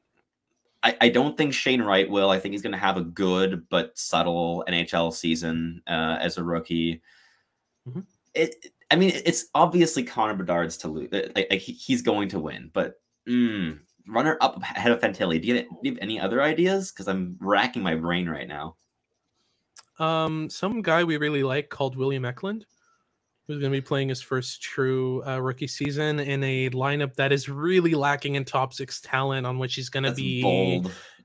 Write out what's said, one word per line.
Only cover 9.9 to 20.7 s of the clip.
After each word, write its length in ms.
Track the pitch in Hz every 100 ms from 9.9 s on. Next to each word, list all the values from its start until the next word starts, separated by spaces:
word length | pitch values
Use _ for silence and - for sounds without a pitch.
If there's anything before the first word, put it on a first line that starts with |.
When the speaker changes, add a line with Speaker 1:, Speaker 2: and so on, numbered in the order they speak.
| 156
Speaker 1:
Connor 320 | 120 - 107 101
Bedard's 420 | 90 85 82 -
to 100 | 82
lose. 240 | 78 71
Uh, 160 | 98 -
like, 140 | - -
like, 100 | 98
he, 120 | -
he's 300 | - - 127
going 260 | 120 104 101
to 80 | 95
win, 320 | 76 57 80
but, 280 | 98 85 - _ _ -
mm, 500 | 123 120 107 85 78 _ _ -
runner 280 | 110 151 156
up 200 | 135 -
ahead 300 | - - 107
of 100 | 117
Fantilli. 400 | 110 98 98 82
Do 60 | 95
you, 80 | 131
do 60 | - -
you 80 | 135
have 60 | 120
any 160 | 98 107
other 240 | 95 117
ideas? 480 | 147 160 180 196 190
'Cause 160 | - 98
I'm 300 | 95 90 90
racking 440 | 92 101 123 123
my 100 | 95
brain 340 | 80 82 87 87
right 200 | 76 67
now. 260 | 73 78 - _ _ _ _ _ _ _ _ _ - - -
Speaker 2:
Um, 500 | 160 160 160 156 156
some 320 | - 190